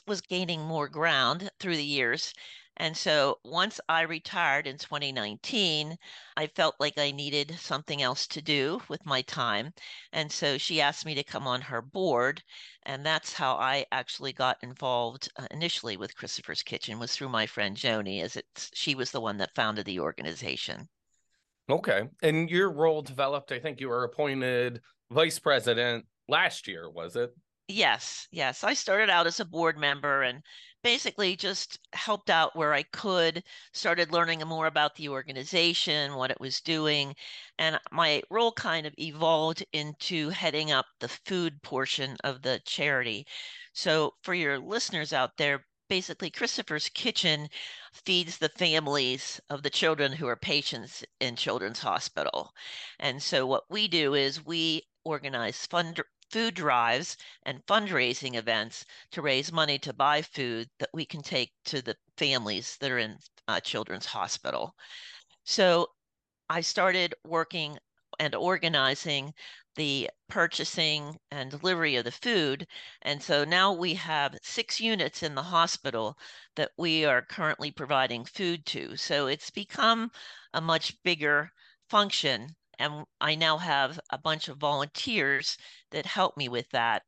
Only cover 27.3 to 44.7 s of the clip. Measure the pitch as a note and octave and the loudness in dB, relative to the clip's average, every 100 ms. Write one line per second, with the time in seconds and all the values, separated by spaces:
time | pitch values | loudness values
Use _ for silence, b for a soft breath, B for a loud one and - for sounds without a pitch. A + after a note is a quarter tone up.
27.3 | - _ _ - G3+ D#3+ G#2+ - - - | -4 _ _ -6 2 2 2 -2 -12 -10
28.3 | E3+ C3 B2+ D3+ C#4 - G3 G#3+ E3+ E3 | -2 -2 0 0 0 2 4 6 6 4
29.3 | F3 F3 E3 E3 D3+ C#3+ C#3+ C#3+ C#3 B2+ | 0 -4 2 2 4 0 2 2 2 2
30.3 | B2+ - B B B A#3+ A#3+ A#3 - G3 | -2 -12 B B B 0 2 0 0 0
31.3 | F#3+ G3 F#3+ - - - - - G#3 - | 0 -2 -4 -6 -12 -12 -6 -2 -2 4
32.3 | E3 D#3 E3 D3+ C#3+ D#3 - G3 F#3 E3 | 4 4 2 2 2 0 -6 0 4 4
33.3 | E3 - B B - G3+ E3+ D#3+ E3+ E3 | 2 -10 B B -4 0 2 4 4 2
34.3 | D#3+ D#3+ D#3+ D#3+ D3+ D3 - D3 C3+ C3 | 0 -2 0 2 4 2 0 -6 -6 -6
35.3 | C3+ - F3+ E3+ E3+ - D3+ C#3+ C#3 B2+ | -10 0 4 4 4 2 2 0 -2 -2
36.3 | - C3 - - D#3+ D#3 D3 C#3 C#3+ B | -2 -4 -4 0 2 2 2 0 -6 B
37.3 | B B - D#3+ D#3 - D#3+ D#3+ D3 - | B B 0 0 0 -4 2 4 4 0
38.3 | G#3 A#3 - F3+ E3 D3+ D3 D#3+ D3+ E3 | 2 2 2 -2 -2 -4 -6 -8 2 4
39.3 | D#3+ D#3+ D#3+ - D3+ D3+ D3+ - E3 D3+ | 6 4 -2 -4 -4 -4 -6 -4 -2 -2
40.3 | F#3 E3+ D3 D#3 C3+ - - A#2+ - - | 0 0 0 2 2 0 -6 -10 -8 -4
41.3 | F#3 E3 D3 - C3 C3 - C3+ B2+ C#3 | -2 -2 -4 -6 -2 -2 -2 -4 -4 -4
42.3 | B2+ C#3 A#2 - - D3 C3+ A#2+ G#2+ - | -4 -2 -2 -2 -2 2 2 0 -4 -8
43.3 | B B B B - F3+ D#3 D3+ _ - | B B B B -4 2 4 2 _ -4
44.3 | F3+ D3+ C3+ D3+ | 0 0 0 -2